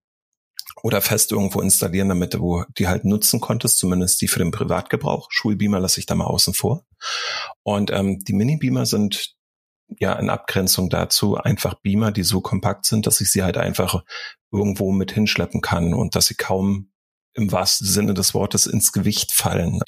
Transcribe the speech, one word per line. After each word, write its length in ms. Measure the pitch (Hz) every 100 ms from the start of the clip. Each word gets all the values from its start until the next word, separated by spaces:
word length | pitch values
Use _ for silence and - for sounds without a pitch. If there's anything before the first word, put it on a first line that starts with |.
| _ _ _ _ _ - - -
oder 180 | 113 104
fest 300 | - 107 -
irgendwo 300 | 107 98 98
installieren, 480 | 95 - 101 92 98
damit 260 | 90 90 -
du 280 | 87 87 - -
die 100 | 90
halt 180 | 92 95
nutzen 340 | 104 - 226
konntest, 400 | - 117 120 -
zumindest 420 | 92 90 90 -
die 60 | 98
für 100 | -
den 140 | 87
Privatgebrauch. 800 | - - 85 - 135 - - -
Schulbeamer 480 | - 107 98 101 98
lasse 200 | 92 -
ich 60 | -
da 80 |
mal 120 | 107 -
außen 280 | - -
vor. 320 | 92 - 147 - _ - - - - - -
Und, 260 | - 104 101
ähm, 300 | 98 98 95
die 140 | -
Mini-Beamer 520 | 98 117 156 131 127 123
sind 480 | 104 104 - - _ _ _ _ _ _ -
ja 200 | 95 -
in 100 | 92
Abgrenzung 600 | - - 98 92 - 90
dazu 480 | 85 87 - 104 -
einfach 380 | - 104 - -
Beamer, 360 | 101 101 110
die 120 | 104
so 180 | 87 95
kompakt 440 | - 95 104 98 -
sind, 220 | 110 -
dass 140 | -
ich 100 | -
sie 100 | 98
halt 140 | 92 87
einfach 480 | 95 - 92 90 - - - - _
irgendwo 400 | 101 101 98 98
mit 220 | 98 95
hinschleppen 480 | 107 107 - 87 -
kann 320 | - 85 85
und 200 | - 87
dass 140 | 90 -
sie 80 | -
kaum 560 | - 95 98 98 98 _ _ _ _
im 200 | - 104
wahrsten 340 | 90 95 - 98
Sinne 260 | 95 107
des 200 | 92 92
Wortes 320 | 101 101 95 -
ins 240 | 104 -
Gewicht 400 | 104 107 - -
fallen. 480 | - - 90 85 -